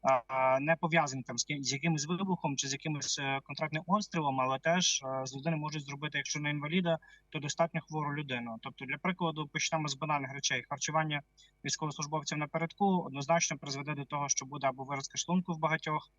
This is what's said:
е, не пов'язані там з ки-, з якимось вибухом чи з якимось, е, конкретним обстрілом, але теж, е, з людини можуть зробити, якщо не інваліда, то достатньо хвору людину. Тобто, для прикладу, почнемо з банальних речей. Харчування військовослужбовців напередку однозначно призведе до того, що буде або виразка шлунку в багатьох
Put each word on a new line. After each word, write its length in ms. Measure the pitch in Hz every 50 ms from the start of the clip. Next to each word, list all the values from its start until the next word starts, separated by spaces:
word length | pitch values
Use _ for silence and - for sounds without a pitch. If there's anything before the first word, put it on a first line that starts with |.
| - 135
е, 500 | 135 127 117 _ 135 131 131 131 131 135
не 160 | 139 156 165
пов'язані 460 | 165 - 165 156 170 151 139 131 135 123
там 160 | - 120 120
з 60 | -
ки-, 180 | - 151 143 139
з 100 | 123 135
якимось 340 | 135 139 170 165 147 139
вибухом 500 | 151 170 175 196 190 180 175 - 160 139
чи 120 | 131 - 139
з 40 | 135
якимось, 460 | 135 - 160 151 143 127 - - -
е, 220 | 143 135 135 135 -
конкретним 380 | - 139 - 156 151 151 156 175
обстрілом, 540 | - 185 214 208 - - 175 151 143 131 131
але 180 | 127 131 135 135
теж, 440 | - 160 170 180 180 - - - 143
е, 240 | 131 135 131 131
з 100 | 131 131
людини 200 | 135 135 165 165
можуть 280 | 156 151 147 147 156 143
зробити, 340 | 135 143 139 151 151 - 143
якщо 220 | 135 - - 151
не 100 | 147 147
інваліда, 480 | 147 147 143 147 160 190 180 170 165 156 - - - - _ _
то 80 | - 156
достатньо 420 | 139 147 - - 170 165 - 165
хвору 340 | - _ 156 156 151 147 143
людину. 440 | 151 147 139 127 123 120 120 113 113 -
Тобто, 220 | 135 120 - 135
для 120 | 131 147
прикладу, 520 | 143 _ 185 185 - 175 165 156 151 151 143
почнемо 400 | _ 156 - - - 160 151 147
з 80 | 139
банальних 360 | 135 160 151 151 143 135 131 135
речей. 320 | 139 - - 135 123 120 _
Харчування 540 | - 139 - - 151 160 156 156 147 147 - _ _ _ - _ _ _ _
військовослужбовців 760 | 143 135 - - 151 147 - 160 147 156 156 143 - 143 147
напередку 640 | 151 143 - 160 165 165 - _ 202 196 190 180 -
однозначно 520 | - 135 139 139 - 165 170 - - 156 -
призведе 360 | - 143 139 135 135 143 151
до 100 | 143 143
того, 240 | - - 147 143 139
що 180 | - - 139
буде 200 | 131 143 147 139
або 180 | 135 127 139 135
виразка 340 | 127 143 135 135 - - -
шлунку 340 | - - 170 185 175 - 175
в 60 | 156
багатьох 520 | 156 156 156 160 - 160 156 151 - - _